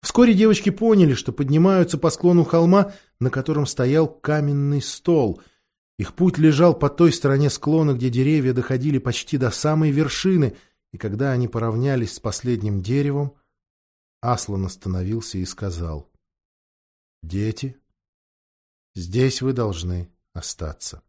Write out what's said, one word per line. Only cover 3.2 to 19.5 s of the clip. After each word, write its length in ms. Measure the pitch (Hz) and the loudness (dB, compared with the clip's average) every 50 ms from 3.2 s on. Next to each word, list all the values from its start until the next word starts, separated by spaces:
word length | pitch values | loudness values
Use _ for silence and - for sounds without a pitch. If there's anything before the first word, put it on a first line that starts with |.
на 100 | 123 127 | -4 -2
котором 380 | - 135 131 - 156 147 147 131 | -2 -2 -4 -2 -2 -2 -2 -4
стоял 400 | - - 131 123 139 156 160 151 | -2 -2 0 2 2 2 2 0
каменный 760 | - _ _ - 147 151 147 143 143 143 143 143 147 143 | -2 _ _ -2 -2 0 0 -2 -2 0 0 0 -2 -2
стол. 600 | 131 - - - _ - 170 160 131 107 87 - - _ _ _ _ _ _ _ _ _ _ _ | -4 -6 -10 -6 _ 2 2 2 2 0 -2 -6 -10 _ _ _ _ _ _ _ _ _ _ _
Их 160 | 104 - - | -8 -8 -2
путь 240 | - 175 185 170 - | 0 2 2 2 4
лежал 400 | 156 156 151 135 170 175 160 175 | 4 4 4 6 4 4 4 4
по 120 | - 143 | 0 -2
той 240 | 143 - 170 170 - | 2 4 4 4 4
стороне 360 | - - 143 139 135 147 143 | 2 0 0 2 2 2 0
склона, 440 | - - - 147 151 160 160 147 139 | -2 -2 -2 0 2 2 2 2 0
где 160 | 123 120 131 | 0 -2 -2
деревья 420 | 120 120 131 139 156 156 135 127 | 0 0 0 2 2 2 2 0
доходили 460 | 131 123 120 - 131 127 123 151 143 131 | 0 -2 -2 -2 -2 -2 -2 0 -2 -2
почти 400 | - 127 120 - - - - 143 | -2 -4 -6 -6 -6 -4 -4 -2
до 120 | 127 120 | -2 -2
самой 420 | - - - 151 156 156 156 156 | -2 -2 -2 0 2 2 2 2
вершины, 680 | 139 143 156 143 - - - 185 190 180 147 120 98 - _ _ _ _ _ _ | 2 0 0 -2 -2 -2 0 0 2 2 2 0 -2 -6 _ _ _ _ _ _
и 60 | - - | -18 -8
когда 340 | - 110 98 107 135 139 | -8 -6 -4 -2 -2 -2
они 160 | 131 123 123 120 | 0 -2 -2 -2
поравнялись 680 | - 117 110 117 110 113 127 139 139 127 117 101 - | -4 -4 -4 -2 -2 -2 -2 -2 0 -2 -2 -4 -8
с 60 | - | -8
последним 640 | _ 113 104 - - 123 120 110 98 107 101 98 | _ -8 -8 -6 -4 -4 -4 -2 -2 -4 -4 -4
деревом, 540 | 90 101 123 139 143 143 139 143 143 143 - _ _ _ _ _ _ _ _ _ _ _ _ _ _ _ _ _ | -4 -2 -2 -2 0 -2 -2 -2 -4 -4 -8 _ _ _ _ _ _ _ _ _ _ _ _ _ _ _ _ _
Аслан 440 | - 120 123 - - - 104 95 95 | -2 -2 -2 -2 -2 -6 -4 -4 -4
остановился 720 | 92 - - - 98 92 92 90 95 110 113 110 - - 95 | -4 -6 -8 -8 -6 -4 -4 -4 -4 -6 -6 -8 -8 -8 -8
и 80 | 90 | -8
сказал: 680 | 87 - - - 98 87 85 85 82 78 73 - _ _ _ _ _ _ _ _ _ _ _ _ _ _ _ _ _ _ _ _ _ _ _ - | -8 -8 -8 -8 -8 -6 -6 -6 -8 -8 -10 -12 _ _ _ _ _ _ _ _ _ _ _ _ _ _ _ _ _ _ _ _ _ _ _ -16
«Дети, 540 | 80 85 98 104 110 107 - - 135 127 _ _ _ _ _ _ _ _ _ _ _ _ _ _ _ _ _ _ _ _ _ _ _ _ | -8 -6 -4 -4 -4 -4 -6 -8 -10 -10 _ _ _ _ _ _ _ _ _ _ _ _ _ _ _ _ _ _ _ _ _ _ _ _
здесь 480 | 92 90 87 92 117 131 135 127 - | -12 -12 -6 -2 0 0 0 0 -2
вы 120 | 127 131 | -4 -4